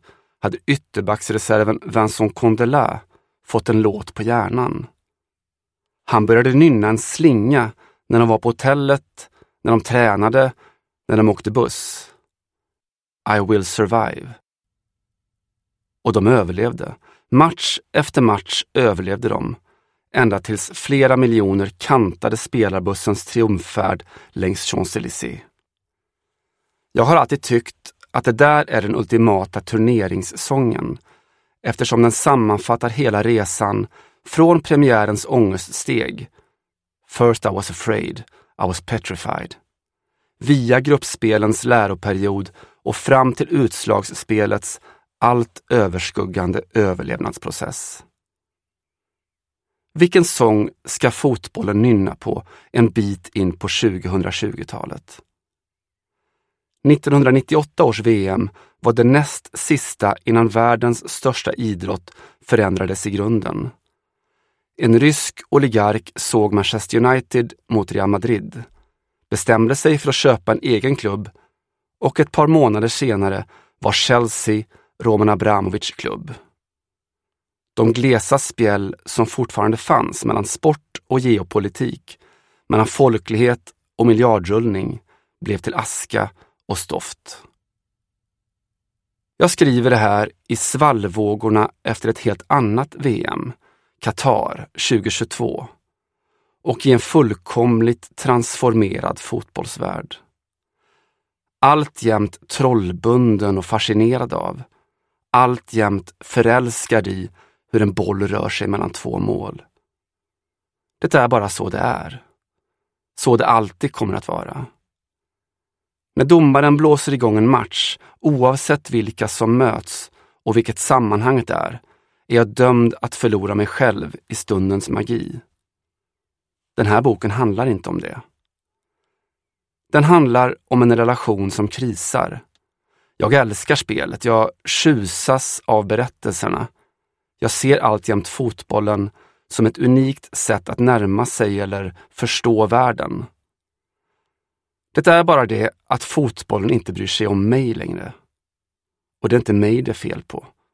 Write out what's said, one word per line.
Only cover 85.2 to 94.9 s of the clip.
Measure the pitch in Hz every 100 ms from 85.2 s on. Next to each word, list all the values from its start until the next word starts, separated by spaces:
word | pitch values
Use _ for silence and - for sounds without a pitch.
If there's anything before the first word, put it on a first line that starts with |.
| _ _
blev | - 98
till | -
aska | - - - - 107 104 - _ _ -
och | 90
stoft. | - 78 - - - - _ _ _ _ _ _ _ _ _ _ _ _ _ _ _ _ _ _ _ -
Jag | 175
skriver | - 151 123 123
det | 123
här | 107 104 104 - -
i | 117
svallvågorna | - 143 147 120 101 92 104 107 110 110 107 -
efter | - 113 113
ett | 110
helt | 117 98 -
annat | 143 113 110 147 -
V | 135 107 -
M, | - - - _ _ _ _
Qatar | - - 135 113 - - -
tjugohundratjugotvå, | - -